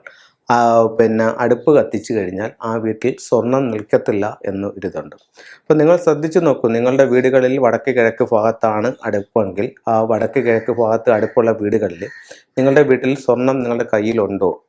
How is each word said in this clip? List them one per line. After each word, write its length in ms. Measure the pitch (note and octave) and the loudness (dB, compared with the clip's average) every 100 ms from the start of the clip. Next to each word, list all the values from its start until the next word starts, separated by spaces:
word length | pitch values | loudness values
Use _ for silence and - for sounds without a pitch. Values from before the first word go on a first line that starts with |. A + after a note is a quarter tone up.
| - - _ _ - | -16 -20 _ _ 0
ആ, 320 | A#2+ A#2 A#2 A2+ A2+ | 2 4 4 2 2
പിന്നെ 260 | A2+ A2 | 2 4
അടുപ്പ് 460 | A2+ A#2 A#2+ A#2+ D#3+ C#3+ | 0 0 0 0 4 2
കത്തിച്ചു 340 | A2 G#2+ - | 2 -4 -4
കഴിഞ്ഞാൽ 380 | A2+ F#2 F#2 A2+ - | -4 -4 -6 -8 -8
ആ 100 | A2+ | -6
വീട്ടിൽ 420 | A2+ A2 A2 B2 B2+ - | -4 -4 -4 -4 -4 -2
സ്വർണം 420 | D3+ A#2+ C3+ C3 | -2 0 -2 -2
നിൽക്കത്തില്ല 680 | G#2+ G#2+ B2 - G#2 G#2 - - | -6 -2 -2 0 -4 -4 -6 -8
എന്ന് 220 | G2 G2+ | -6 -8
ഒരിതുണ്ട്. 480 | G2 F#2 - - - _ _ - - | -8 -10 -10 -14 -18 _ _ -20 -14
അപ്പം 160 | - D#3 | 0 2
നിങ്ങൾ 180 | D3+ F3 | 4 4
ശ്രദ്ധിച്ചു 420 | F3 D3 D#3+ F3 | 2 0 0 0
നോക്കൂ, 300 | E3 B2 A#2+ | 2 0 0
നിങ്ങളുടെ 360 | A#2 B2 C3+ | 0 0 2
വീടുകളിൽ 540 | C3+ B2 B2+ C3 B2+ C3+ | 2 4 2 2 2 2
വടക്ക് 320 | B2 - - | 0 0 -2
കിഴക്ക് 320 | B2 A2+ A2+ A#2+ | 0 0 0 0
ഭാഗത്താണ് 640 | A2+ A2+ A2 A2+ G#2+ A#2 C3 | 2 0 0 -2 0 -4 -4
അടുപ്പെങ്കിൽ 640 | A2+ G2+ G2+ A#2 G2 F#2 G2 - - | -6 -6 -2 -2 -2 -4 -8 -6 -2
ആ 120 | A2 | 0
വടക്ക് 400 | A2+ A2 A2 C3+ | 0 -2 -2 -2
കിഴക്ക് 280 | A#2+ A2+ A#2 | 0 -2 -2
ഭാഗത്ത് 380 | A2+ A2 A2 - | -2 0 0 0
അടുപ്പുള്ള 400 | A2 G#2+ - A2 | 0 0 0 0
വീടുകളിൽ 560 | G#2+ G#2 A2 G2+ F2 G2 - - - _ - | 0 0 -2 -2 -6 -14 -16 -20 -20 _ -2
നിങ്ങളുടെ 240 | C3+ C#3 | 2 4
വീട്ടിൽ 320 | C3+ B2+ C3 C#3 | 4 2 0 -4
സ്വർണം 380 | - A#2+ B2+ C3+ | -2 0 0 0
നിങ്ങളുടെ 240 | A#2+ A#2 A#2 | -2 -4 -2
കയ്യിലുണ്ടോ, 680 | G#2+ G#2+ A2+ G2 G2 F#2+ - | -2 0 -2 -2 0 -2 -4